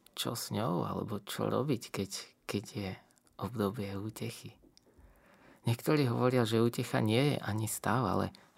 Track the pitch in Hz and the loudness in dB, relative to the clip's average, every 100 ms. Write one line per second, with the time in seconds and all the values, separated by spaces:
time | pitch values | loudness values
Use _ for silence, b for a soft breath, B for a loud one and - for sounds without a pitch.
0 | - - 127 120 - 104 117 175 104 95 | -18 -6 -4 -4 -4 -2 0 0 -2 -2
1 | 101 101 - - 107 107 143 120 - - | -4 -6 -6 -2 0 0 0 -2 -4 -6
2 | 95 - - _ - 104 110 - 95 - | -6 -6 -12 _ -6 -6 -6 -8 -8 -8
3 | _ _ _ - 101 120 101 117 98 98 | _ _ _ -8 -6 0 0 0 -6 -6
4 | 107 - 113 - 104 - - _ B B | -8 -8 -8 -10 -16 -20 -20 _ B B
5 | B B B B B B - 117 - 151 | B B B B B B -2 -2 2 4
6 | 127 120 123 127 110 113 117 127 123 127 | 4 4 4 4 4 4 4 2 -2 2
7 | 110 117 143 - - 104 110 - 101 117 | 4 4 4 2 -2 -2 -2 -2 0 2
8 | 104 98 98 B B | 2 2 0 B B